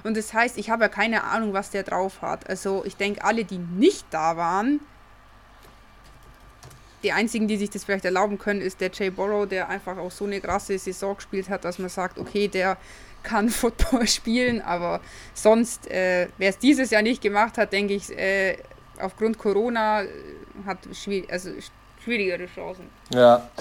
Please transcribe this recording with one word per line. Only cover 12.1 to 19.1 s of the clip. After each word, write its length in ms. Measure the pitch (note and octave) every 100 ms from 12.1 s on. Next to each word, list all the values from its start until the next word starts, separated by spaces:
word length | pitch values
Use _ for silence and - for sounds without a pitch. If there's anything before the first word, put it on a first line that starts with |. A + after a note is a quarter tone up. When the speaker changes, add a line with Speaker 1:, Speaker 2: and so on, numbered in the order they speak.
| -
Speaker 1:
okay, 280 | - G3+ G3+
der 300 | F#3 F#3 F#3 - - - -
kann 260 | - A3 A3
<laughs> 0 |
Football 580 | - A#3 - - B3+ A3
spielen, 560 | - - A#3+ B3 A#3
aber 360 | - F3 E3+ E3+ - - - -
sonst, 540 | G#3+ A3+ A#3 - -
äh, 360 | - F#3 F3+ F3+ -
wer 100 | F#3+
es 80 | F#3+
dieses 320 | B3 C#4+ C4
Jahr 140 | G#3+
nicht 180 | A3 B3+
gemacht 380 | G#3 G#3 A3 A3
hat, 120 | G#3
denke 220 | G3 G3+
ich, 160 | G3+ - -
äh, 400 | F#3+ G3 F#3+ - - - - -
aufgrund 380 | F#3+